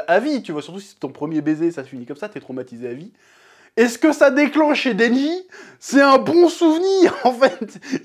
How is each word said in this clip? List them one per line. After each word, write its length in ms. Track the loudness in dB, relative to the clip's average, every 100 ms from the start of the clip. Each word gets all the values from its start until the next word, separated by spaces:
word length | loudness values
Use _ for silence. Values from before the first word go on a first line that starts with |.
| 0
à 120 | 0
vie, 220 | 0 -6
tu 120 | -6
vois. 80 | -10
Surtout 180 | -10 -14
si 100 | -18
c'est 100 | _
ton 100 | -12
premier 320 | -10 -8 -4
baiser, 300 | -4 -2 -2
ça 120 | -4
se 60 | -12
finit 160 | -14 -16
comme 120 | -14
ça, 120 | -14
t'es 100 | -14
traumatisé 480 | -14 -12 -12 -12 -12
à 60 |
vie. 180 | -12 -16 _ _ _ _ _ _ 0
Et 80 | 0
ce 120 | 2
que 120 | 0
ça 200 | 4 2
déclenche 500 | 4 0 2 0 0
chez 140 | -2 0
Denji, 360 | 0 0 -2 -4 -10 -20 -20 -20
c'est 220 | -2 2
un 160 | 4 4
bon 320 | 4 4 4
souvenir, 640 | 4 0 2 0 2 2 2
<laughs> 40 |
en 80 | -2
fait. 480 | 2 0 0 -12 -14 -10 -6